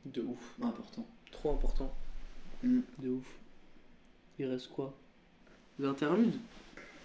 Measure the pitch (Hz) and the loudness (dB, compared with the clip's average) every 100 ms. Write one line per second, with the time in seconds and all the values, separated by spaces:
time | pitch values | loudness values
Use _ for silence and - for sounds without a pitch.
0 | 135 131 - - - - - - - - | -8 -4 -4 -4 -10 -4 -4 -4 -8 -10
1 | - - - - 151 139 - - 135 - | -12 -12 -18 -2 2 4 6 4 2 -2
2 | - - - - - - 123 127 127 - | -2 -2 -4 -8 -8 -2 4 4 2 -4
3 | 131 127 127 - - - - - - - | -2 -2 -4 -16 -18 -20 -20 -20 -20 -20
4 | - - - - 135 127 - - 139 - | -20 -20 -16 -6 -2 -2 -4 -6 -6 -6
5 | - - - - - - - - 139 139 | -20 -20 -20 -20 -20 -20 -16 -2 0 2
6 | 151 185 226 - - - - - - - | 4 6 6 4 -6 -16 -18 -18 -16 -18